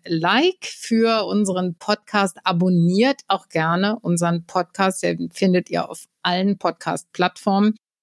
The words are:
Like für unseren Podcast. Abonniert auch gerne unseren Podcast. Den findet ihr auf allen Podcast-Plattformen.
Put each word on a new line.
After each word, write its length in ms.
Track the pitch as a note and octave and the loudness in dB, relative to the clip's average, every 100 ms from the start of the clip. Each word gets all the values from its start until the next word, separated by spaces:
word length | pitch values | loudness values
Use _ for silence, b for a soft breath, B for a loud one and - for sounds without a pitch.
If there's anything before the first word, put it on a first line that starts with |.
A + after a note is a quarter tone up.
| F3 | -4
Like 600 | E3 E3+ A3+ F4+ F#4 - | -2 2 2 2 -2 -14
für 600 | - - A3+ A3+ A3+ F#3 | -12 -2 2 2 0 0
unseren 480 | G3+ G3 F#3 F3+ | 0 0 0 -4
Podcast. 640 | E3 - G#3 - G#3 G3 - | -6 -4 -4 -2 0 0 -2
Abonniert 760 | F#3 F3 F#3 F3+ E3+ F#3+ B3+ C4+ - | -2 0 2 4 4 4 2 0 -4
auch 220 | G3 - | -4 -2
gerne 480 | E3 D#3+ F3 G3+ A3 | -4 -2 0 -2 -2
unseren 460 | - E3+ E3+ E3+ E3+ | -2 0 0 -2 -2
Podcast. 560 | F#3 F3 - F#3+ F#3 | -4 -4 0 0 0
Den 300 | F3 E3+ E3 | -4 -4 -6
findet 400 | - F#3+ F3+ - | 0 2 2 0
ihr 180 | E3+ - | -6 -6
auf 160 | - - _ | -10 -20 _
allen 380 | F3+ F3+ G3 G3 | -4 -2 -2 0
Podcast-Plattformen. 1160 | F3 E3+ E3 F3 - - F3+ - G#3 G3 G#3 A3 _ _ | -4 -4 -6 -8 -8 -4 -4 -2 0 2 2 -2 _ _